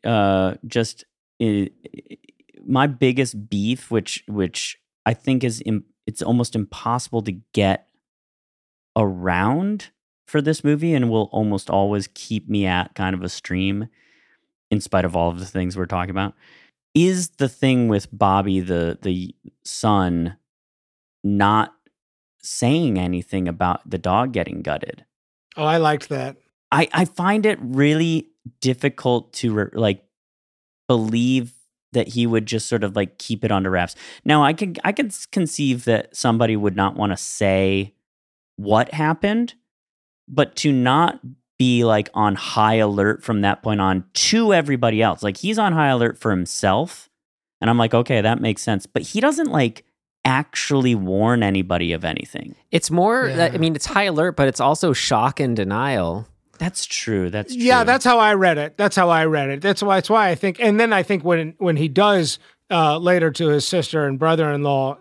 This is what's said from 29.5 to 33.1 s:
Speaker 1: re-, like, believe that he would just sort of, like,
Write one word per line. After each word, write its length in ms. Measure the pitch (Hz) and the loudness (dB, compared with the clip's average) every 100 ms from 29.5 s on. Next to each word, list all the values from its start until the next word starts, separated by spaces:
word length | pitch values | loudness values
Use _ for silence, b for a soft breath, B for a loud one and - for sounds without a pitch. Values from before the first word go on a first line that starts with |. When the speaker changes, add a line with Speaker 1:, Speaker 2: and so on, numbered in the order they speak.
Speaker 1:
re-, 160 | 104 98 | -2 -2
like, 300 | - 107 95 _ _ _ _ _ _ _ _ - | 0 0 0 _ _ _ _ _ _ _ _ -2
believe 680 | 120 110 117 123 131 120 - _ _ _ | 0 0 0 0 0 -4 -12 _ _ _
that 160 | 120 - | -4 -2
he 180 | 120 120 | 0 0
would 180 | 113 107 | 0 -2
just 220 | 113 - | -4 -2
sort 160 | 117 | -2
of, 120 | 101 104 | -2 -2
like, 220 | 95 | -4